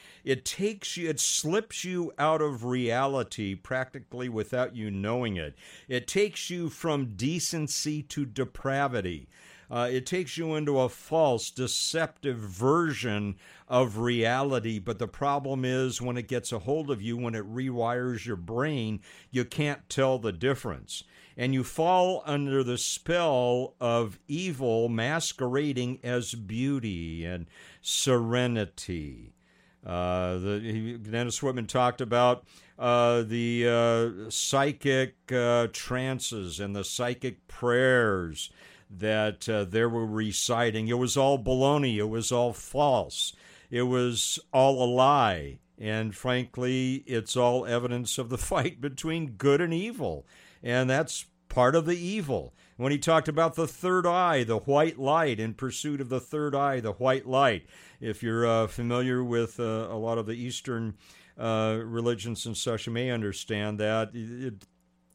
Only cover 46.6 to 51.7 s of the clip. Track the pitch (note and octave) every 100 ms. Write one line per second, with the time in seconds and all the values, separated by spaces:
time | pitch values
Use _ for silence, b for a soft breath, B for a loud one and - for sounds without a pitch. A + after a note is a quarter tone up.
46.6 | B2+ C3 C3 C3+ - A#2+ G2+ B2+ A#2+ B2
47.6 | A2+ A#2+ B2 A#2+ A#2+ - A#2 B2+ - F3+
48.6 | B2 A2+ C#3+ C#3 D#3 E3 D#3 G2+ C#3 C#3+
49.6 | F3 E3 G#3+ A#3+ A#2+ D2+ - B B B
50.6 | A#2+ B2 B2+ C3+ D#3+ - - _ _ -
51.6 | B2